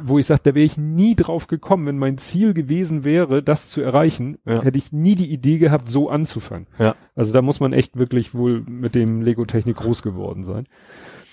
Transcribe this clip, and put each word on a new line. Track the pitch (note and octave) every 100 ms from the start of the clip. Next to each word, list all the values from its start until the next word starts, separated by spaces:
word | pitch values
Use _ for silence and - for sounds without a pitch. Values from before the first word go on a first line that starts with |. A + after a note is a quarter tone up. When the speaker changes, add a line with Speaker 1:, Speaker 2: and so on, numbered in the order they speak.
Speaker 1:
wo | C3+ C#3+
ich | C3+
sag, | D3+
da | C#3+ C#3
wär |
ich | D3+ D3+
nie | D3+ E3 G#3+ G#3
drauf | E3 E3 -
gekommen, | E3 - F#3+ D3
wenn | C#3+
mein | C3+ C3+
Ziel | - F3 A3
gewesen | E3 C3+ E3 F3+ D#3
wäre, | C#3 E3 D#3+ C#3+
das | C#3+ D3+ -
zu | -
erreichen, | B2+ C3+ D#3+ - B2 - -
Speaker 2:
Ja. | A#2
Speaker 1:
hätte | C3 C3+
ich | -
nie | D3+ F3 F#3
die | E3
Idee | D3 C3 D#3
gehabt, | D#3+ D3 A#2
so | C3+ D3+
anzufangen. | D3 D#3 A2+ - F#2 - -
Speaker 2:
Ja. | A2 - _
Speaker 1:
Also | - A2
da | A#2+
muss | C3 C#3
man | C3+
echt | C3 B2+ A#2+
wirklich | B2 B2+ A2
wohl | B2 B2 A#2 A2+
mit | B2 A#2+ B2
dem | A2+ A2+
Lego-Technik | A2+ A2+ A2+ A2+ A#2+ A2
groß | A2+ A#2
geworden | A2 F#2 F#2+ F#2
sein. | F#2 G#2 C3 _ _ - - - -